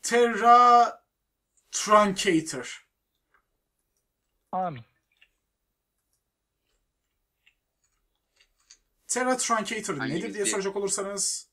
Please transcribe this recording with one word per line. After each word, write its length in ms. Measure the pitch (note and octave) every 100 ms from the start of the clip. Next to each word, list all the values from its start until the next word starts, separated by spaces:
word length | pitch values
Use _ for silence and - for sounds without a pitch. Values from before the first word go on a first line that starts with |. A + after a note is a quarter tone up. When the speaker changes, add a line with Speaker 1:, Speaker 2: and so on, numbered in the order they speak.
Speaker 1:
Terra 1000 | - A#3+ A#3+ A3 A#3 A#3+ B3 A#3+ A#3 - _ _ _ _ _ _ _
Truncator. 1160 | - G3+ G#3+ G#3 F#3+ F#3+ E3 D#3 C3+ - - _ _ _ _ _ _ _ _ _ _ _ _ _ _ _ _ _
Speaker 2:
Amin. 340 | F#3 F3+ C3 - _ _ _ _ _ _ _ _ _ _ _ _ _ _ _ _ _ _ _ _ _ _ _ _ _ _ _ _ _ _ _ _ _ _ _ _ _ _ - _ _ -
Speaker 1:
Terra 300 | B3 B3+ B3+
Truncator 600 | - A3+ G#3 A3 G#3 D3
Speaker 3:
Hangi 160 | A#2+ D#3+
Speaker 1:
nedir 180 | A3
diye 100 | G#3 G3
Speaker 3:
dizi? 60 |
Speaker 1:
soracak 240 | G3+ F#3+ G3
olursanız. 760 | G3 G#3 G3 G3+ - - -